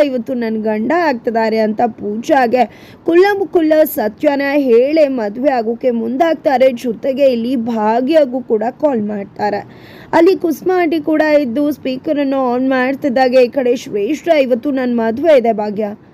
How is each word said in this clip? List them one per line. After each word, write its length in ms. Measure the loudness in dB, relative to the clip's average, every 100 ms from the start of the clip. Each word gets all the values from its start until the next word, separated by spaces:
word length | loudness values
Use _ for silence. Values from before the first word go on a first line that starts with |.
ಇವತ್ತು 300 | 0 0 -4
ನನ್ 280 | -4 -4 -2
ಗಂಡ 300 | -2 -2 0 0
ಆಗ್ತಿದ್ದಾರೆ" 640 | 0 -2 -2 -2 0 0
ಅಂತ 220 | 0 0 -2
ಪೂಜಾಗೆ 1080 | -4 -8 -6 0 2 2 2 0 -4 -20 -10
ಕುಳ್ಳಂ 420 | 2 4 4 2 0
ಕುಳ್ಳ 260 | 0 2 2
ಸತ್ಯನ 580 | 2 0 -4 -2 -2 0 0
ಹೇಳೇ 540 | 0 4 4 4 2 2
ಮದುವೆ 420 | 0 -4 -2 0
ಆಗೋಕೆ 400 | 0 -2 -2 -2
ಮುಂದಾಗ್ತಾರೆ. 840 | -2 -4 0 0 0 0 2 2
ಜೊತೆಗೆ 540 | 0 -6 -4 -4 2 2
ಇಲ್ಲಿ 300 | 2 -2 -4
ಭಾಗ್ಯಗೂ 840 | -2 -2 0 0 2 2 2 -2
ಕೂಡ 220 | -2 -2 -2 -2
ಕಾಲ್ 220 | -2 -2
ಮಾಡ್ತಾರೆ. 640 | -4 -8 -10 -6 -4 -4 -10 -20 -20 -20 -2
ಅಲ್ಲಿ 240 | 2 2 2
ಕುಸುಮ 340 | -2 -2 -2
ಆಂಟಿ 260 | 0 0 -2
ಕೂಡ 220 | 0 0
ಇದ್ದು 480 | 2 2 0 -2 -2
ಸ್ಪೀಕರನ್ನು 840 | -4 -6 -6 -4 -2 -2 -2 -2
ಆನ್ 160 | -2 0
ಮಾಡ್ತಿದ್ದಾಗೆ 720 | 0 -2 -2 -2 0 2 4
ಈ 40 | 2
ಕಡೆ 280 | 0 -2 -2
ಶ್ರೇಷ್ಠ 520 | -4 -6 -4 -4 0
"ಇವತ್ತು 420 | 2 2 0 -2
ನನ್ 260 | -2 -2 -2
ಮದುವೆ 420 | -2 0 2 4
ಇದೆ 140 | 2
ಭಾಗ್ಯ, 440 | -2 -4 -4 -6 -8 -18